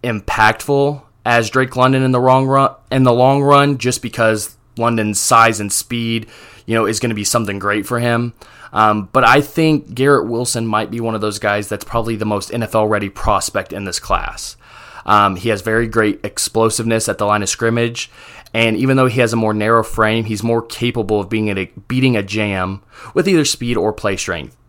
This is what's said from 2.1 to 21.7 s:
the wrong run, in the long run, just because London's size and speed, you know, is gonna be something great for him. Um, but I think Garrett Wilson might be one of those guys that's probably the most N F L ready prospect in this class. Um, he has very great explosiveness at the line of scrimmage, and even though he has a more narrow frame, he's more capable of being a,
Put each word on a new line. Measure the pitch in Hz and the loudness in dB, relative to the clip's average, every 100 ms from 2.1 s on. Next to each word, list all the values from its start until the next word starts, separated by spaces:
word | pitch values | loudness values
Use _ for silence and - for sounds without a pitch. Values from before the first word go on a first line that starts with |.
the | 127 | 2
wrong | 127 131 135 | 4 4 4
run, | 135 135 - _ | 2 2 -2 _
in | 131 | 2
the | 131 | 4
long | 120 127 139 | 6 4 4
run, | 143 143 143 135 | 4 4 4 0
just | 127 123 | -2 -4
because | 120 - 113 110 - - _ - | -8 0 2 2 -4 -14 _ -2
London's | 117 113 107 101 | 0 0 -2 -2
size | - 117 117 104 | 2 6 4 2
and | 101 | -4
speed, | - - 120 117 113 110 - - - - | -6 -6 -6 -4 -4 -6 -20 -20 -20 -2
you | |
know, | 113 107 | 0 0
is | 113 | -2
gonna | 123 | -2
be | 107 | -4
something | 101 120 104 98 | -2 -2 -2 -4
great | 101 104 | -2 -2
for | 98 120 | -2 -2
him. | 120 117 120 - - - - | 0 0 -2 -10 -20 -20 -6
Um, | - 107 104 98 | 2 2 2 0
but | 131 | 2
I | 117 135 | 4 4
think | 143 - 160 151 - | 2 0 2 0 -2
Garrett | 120 135 139 101 | -2 2 2 2
Wilson | 117 123 120 113 | -4 -4 -4 -2
might | 107 110 | -2 -2
be | 117 | -4
one | 113 110 | -4 -2
of | |
those | 107 98 | -4 -2
guys | 107 104 104 | -2 -2 -4
that's | 104 | -8
probably | - 117 113 110 | -4 -4 -4 -4
the | |
most | 107 104 - | -2 -4 -4
N | 120 | -6
F | 113 110 | -2 0
L | 107 | 0
ready | 104 101 | 0 -4
prospect | - - 101 - 101 92 | -4 0 0 -2 -6 -8
in | 85 | -8
this | 98 - | -8 -8
class. | - 90 80 - - - - - - - | -2 -4 -4 -12 -14 -16 -20 -20 -20 -14
Um, | - 104 101 92 | 0 4 4 0
he | 104 | -4
has | 104 | -2
very | 104 110 117 | 0 0 2
great | 113 107 98 | 2 2 0
explosiveness | 104 - - 113 113 110 113 113 107 | -6 -6 -4 0 0 0 -2 -2 -2
at | 95 | -2
the | 104 | 0
line | 104 | 0
of | 98 | -2
scrimmage, | - 117 117 120 120 - - - - - | -2 -2 0 -2 -4 -12 -16 -20 -20 -6
and | 113 113 110 | 0 0 2
even | 131 135 | 2 2
though | 127 | 2
he | 117 | 2
has | 120 | 0
a | 113 | 2
more | 110 | 0
narrow | 107 107 117 | 0 2 2
frame, | 110 - 110 113 | 0 0 0 0
he's | 110 104 | -2 -4
more | 117 117 | -2 -2
capable | 113 - 120 120 101 107 | -4 -4 -4 -2 -2 -2
of | 95 | -2
being | 110 107 | -2 -2
a, | 98 95 | -4 -8